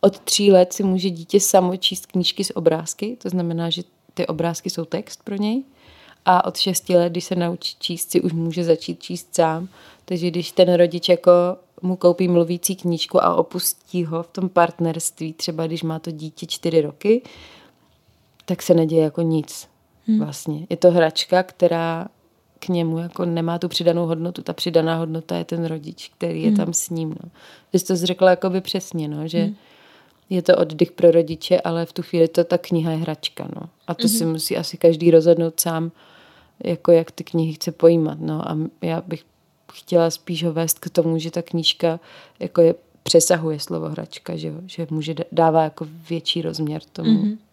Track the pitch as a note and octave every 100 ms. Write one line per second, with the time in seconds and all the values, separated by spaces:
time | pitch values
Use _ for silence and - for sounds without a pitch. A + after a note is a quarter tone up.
0 | G3 G3 - - G3+ F#3 F3+ - G3 F#3
1 | F#3+ E3+ E3 G3+ - G3 F3+ F#3 - F#3
2 | - F#3 F3 - F#3+ - E3 D#3+ E3 -
3 | G#3 A#3+ F#3+ F3+ E3+ E3 E3+ E3+ F3 _
4 | _ - - D#3+ E3+ E3 F#3 - D#3+ F3
5 | G#3+ - - G3+ G#3 A#3+ C4+ _ - -
6 | - _ - F3+ F#3 - - F3+ - F3+
7 | E3+ E3+ - F3+ F3 F3 - - - E3+
8 | - - F3+ E3 E3 D#3+ E3+ D#3+ - F3
9 | - F3+ - - E3 D#3+ F#3 - - _
10 | - F3+ F3 F3 E3 - F3+ F3 F3 E3+
11 | - F3 - F3 F3 F#3 _ - F#3 F#3
12 | F3 F3 F3+ F3 E3 F3 - F#3 F3 E3
13 | - - - F2 E3 F3+ - - _ F3+
14 | E3 E3 E3+ - F#3 F3+ E3+ - E3+ E3
15 | - _ D#3+ D#3+ - D#3+ E3 E3 E3 D#3+
16 | E3+ D#3 D#3 - E3 - F3 D#3+ D3 C#3+
17 | G3+ A#3 - - - - _ _ _ _
18 | _ _ _ _ - F3 - E3+ D#3+ D#3+
19 | D#3 D3+ E3 D#3+ D3 - - _ _ _
20 | - G#3+ D3+ C#3+ - D3+ E3+ E3+ F3+ F3
21 | D#3+ - - F#3 F#3 _ F3 E3+ E3 E3
22 | - _ _ _ _ _ - F3 E3 E3
23 | E3+ - F3 E3+ E3 E3+ F3 - E3+ E3+
24 | E3+ E3 E3 F3 - E3+ F3+ E3 D#3+ E3
25 | E3 D#3+ D#3+ F3 E3+ E3+ E3 D#3+ D3+ E3+
26 | - _ E3+ D#3+ F#3+ G#3 E3+ E3 - E3
27 | D#3+ D#3+ E3+ _ - - _ F#3 - F#3
28 | F3+ F3+ F#3 F3+ F#3+ F#3 F#3 F#3+ - E3
29 | D3+ D3+ D#3+ E3+ G3+ G#3 _ _ _ _
30 | _ _ _ F#3 E3+ - D#3+ D#3 E3+ -
31 | E3+ E3 D#3+ D#3+ - F3+ F3+ E3 E3 -
32 | E3+ E3+ E3 E3 E3+ F3 - E3+ E3 D#3+
33 | E3 D#3 - - - - E3 _ - -
34 | A#3 A3+ E3 D#3+ - - E3 E3 E3+ D#3+
35 | E3+ E3 D#3+ E3+ E3 D#3+ E3+ D#3+ E3 _
36 | _ _ _ _ _ _ - E3+ - E3
37 | E3 - - E3+ D#3+ D3+ - E3 E3 E3+
38 | D#3 D3+ D#3+ D#3 - D#3 D#3+ _ E3+ E3
39 | F3+ E3 _ _ _ _ _ - - F3
40 | E3 - - E3 E3+ D#3 E3 - - -
41 | E3 E3 E3 E3+ E3+ E3+ D#3 - E3+ E3
42 | - - - _ F3 - E3 E3 _ _
43 | - - - F3 D#3+ D3+ - E3+ D#3 D#3
44 | D#3+ - - E3+ D#3 D#3 F#3 - E3 D#3
45 | D3+ D#3+ E3+ E3 E3 D#3+ D#3 - D#3 D#3+
46 | - E3+ E3 E3+ D#3+ D#3 D#3 D#3 - -
47 | - G#3+ G#3 A3 _